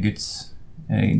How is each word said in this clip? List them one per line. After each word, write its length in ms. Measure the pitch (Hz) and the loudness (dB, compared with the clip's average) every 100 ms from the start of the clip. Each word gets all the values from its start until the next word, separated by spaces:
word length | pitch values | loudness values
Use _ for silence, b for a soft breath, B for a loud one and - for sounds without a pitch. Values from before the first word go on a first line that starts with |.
Guds, 240 | 104 - - - - - - - - | 2 0 -4 -8 -10 -14 -14 -12 -2
eh, 260 | 107 101 | 2 4